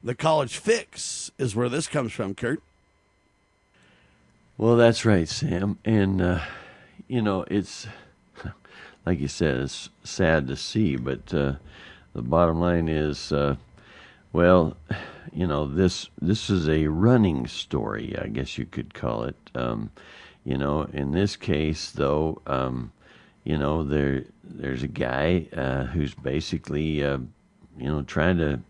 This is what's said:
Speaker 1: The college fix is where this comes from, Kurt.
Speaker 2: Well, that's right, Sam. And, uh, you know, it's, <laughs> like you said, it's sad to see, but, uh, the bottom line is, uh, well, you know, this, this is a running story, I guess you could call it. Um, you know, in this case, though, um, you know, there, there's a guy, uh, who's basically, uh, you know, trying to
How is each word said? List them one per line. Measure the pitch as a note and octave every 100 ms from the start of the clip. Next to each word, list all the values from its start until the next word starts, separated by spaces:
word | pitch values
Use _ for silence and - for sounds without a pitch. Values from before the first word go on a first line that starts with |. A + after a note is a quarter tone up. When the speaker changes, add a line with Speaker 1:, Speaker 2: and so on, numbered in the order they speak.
Speaker 1:
The | A2+ B2
college | D#3+ D#3 C3 -
fix | - A3+ - - - - - _
is | C3
where | G2+ A#2+
this | B2+ D#3+
comes | D3+ A#2+
from, | - G2
Kurt. | G2 A#2+ D3+ _ _ _ _ _ _ _ _ _ _ _ _ _ _ _ _ _ _ _ -
Speaker 2:
Well, | A2 A#2+
that's | A#2 A2+
right, | A2+ G2+ E2
Sam. | - C#3+ F3 G3 F#3+
And, | - A2 G2 G2
uh, | F2+ F2 D#2 - - - - _ -
you | B2+
know, | G#2+ F#2+ -
it's, | G2 F#2 - A2 - - _ _ -
<laughs> | - - - - - - -
like | F2
you | C#2
said, | - E2+ B1+
it's | C2+ - - _ -
sad | - F2+ D#2+ C2
to | C2+
see, | - A2 G#2 C2+
but, | B1 B1+ -
uh, | E2+ C#2 C#2 - - - - -
the | -
bottom | A#1+ D#2 F2 E2
line | F2 F2 D#2+
is, | D#2 D2+ C#2+ -
uh, | D2 C#2+ C#2 - - - - - - _
well, | - F2 F2+ E2 - - - - - -
you | - F2+
know, | D2 D2+
this, | D2 F#2 - - -
this | D#2 A2 -
is | G2 D2+
a | D#2 D#2
running | D#2 G#2+ B2+ G2+ D2 B1
story, | - - C#2+ A1 G#1 A#1+ -
I | -
guess | A1 C2 -
you | B1
could | - -
call | - B1 A1+ A#1
it. | - - B1
Um, | A#1+ A1+ A1 - - - - - -
you | C2+
know, | C#2 D2+ D2
in | - C#2
this | D#2 G2 -
case, | - D2+ D#2 D#2+ -
though, | - C#2+ D2 D#2 - -
um, | C2 C2 B1+ A1+ _ - - - _
you | - D#2
know, | C#2+ D#2
there, | D2 D2 C#2+ C2+ - _
there's | - - C#2 B1+
a | B1
guy, | - B1 B1+ D2+ F2+ D#2 D2
uh, | C2 C2 B1+
who's | D#2 D2
basically, | - C2+ C#2+ - E2 - D2 D#2 D2+
uh, | C#2+ C#2 B1+ - _ _ - -
you | C2
know, | D2+
trying | C2+ - D#2+ F#2
to | D#2 C2+ -